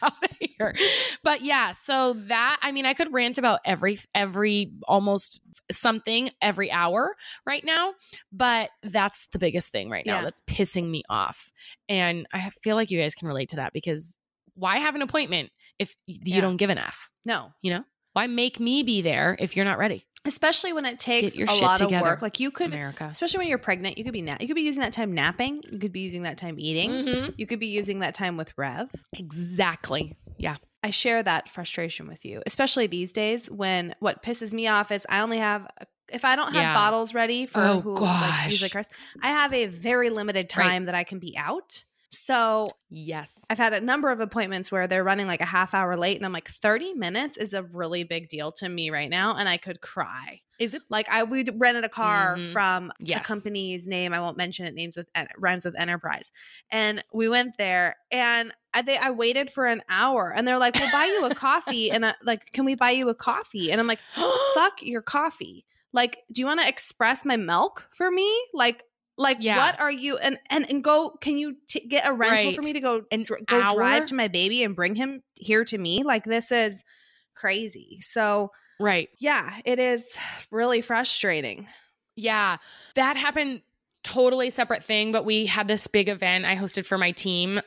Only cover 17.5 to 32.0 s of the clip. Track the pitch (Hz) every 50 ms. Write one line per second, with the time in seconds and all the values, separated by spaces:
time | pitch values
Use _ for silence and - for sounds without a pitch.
17.5 | _ _ - 180 175 196 277 _ _ _ _ _ - 190 233 247 233 240 247 254
18.5 | - 233 233 240 262 294 254 240 220 196 170 160 135 135 151 175 - - 196 -
19.5 | - 196 196 196 175 - 202 214 131 - - _ - - - 285 - - 311 320
20.5 | 339 - - 359 330 302 277 247 240 - - 247 240 233 202 196 - - - 208
21.5 | 208 202 - 180 190 196 196 202 185 180 170 165 170 156 226 208 - - 262 277
22.5 | - - 349 330 302 147 143 139 139 - 156 151 156 - 339 339 381 370 359 330
23.5 | 262 247 - 214 185 180 190 254 - - 226 254 226 202 165 147 143 - 240 262
24.5 | 302 320 302 302 269 277 247 233 - 233 220 196 175 151 143 165 180 - 247 269
25.5 | 294 294 - - 220 190 202 196 180 185 190 180 175 175 175 160 - - 180 170
26.5 | 156 147 151 156 156 165 190 240 254 262 262 254 247 254 269 339 - - 214 -
27.5 | 233 208 226 214 202 208 202 202 190 196 185 - - - 190 180 170 160 160 -
28.5 | - 139 139 135 123 170 254 269 - - _ _ - - 180 151 151 170 175 175
29.5 | 180 190 185 170 160 - - - 135 156 156 151 - - - - - - 156 151
30.5 | 151 - _ _ _ _ - 214 202 - - 240 233 226 202 185 160 - - -
31.5 | - 185 170 - - 170 170 165 - -